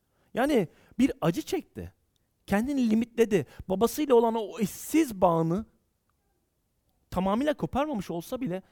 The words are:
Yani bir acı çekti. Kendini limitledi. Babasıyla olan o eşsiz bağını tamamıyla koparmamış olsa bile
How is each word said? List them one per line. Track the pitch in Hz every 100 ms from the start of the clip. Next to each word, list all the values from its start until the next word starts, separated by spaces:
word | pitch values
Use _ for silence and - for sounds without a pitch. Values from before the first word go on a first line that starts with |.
| _ _ _
Yani | - 269 269 170 _ _ -
bir | 254 -
acı | 156 196
çekti. | - 359 - - 90 - _ _ _ _ -
Kendini | 196 247 285 233
limitledi. | 220 - - 226 202 127 - -
Babasıyla | 190 226 - 294
olan | 233 233
o | 226 202 233
eşsiz | 208 - - 302 302 196
bağını | 185 165 165 180 220 _ _ _ _ _ _ _ _ _ _ _ _ _ _
tamamıyla | 185 190 214 302
koparmamış | - 160 247 302 240 -
olsa | 170 - 254
bile | 254 185 -